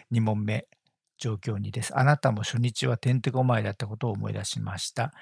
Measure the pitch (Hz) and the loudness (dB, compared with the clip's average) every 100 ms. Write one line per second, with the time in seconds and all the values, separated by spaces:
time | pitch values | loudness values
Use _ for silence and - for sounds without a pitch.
0 | - 117 110 107 104 107 - _ _ _ | -2 0 2 0 0 -2 -6 _ _ _
1 | _ - 120 107 - 101 101 117 - - | _ -6 -4 -4 -4 -4 -4 -4 -2 2
2 | 135 147 131 107 - 117 120 - 131 117 | 4 4 2 0 -2 0 0 0 -2 0
3 | 127 127 131 131 127 113 104 - 104 110 | 2 2 0 2 4 4 0 -4 -8 -4
4 | 117 101 104 104 101 113 104 95 - - | -4 -2 -4 -4 -4 -4 -6 -6 -6 -4
5 | 131 - | -4 -6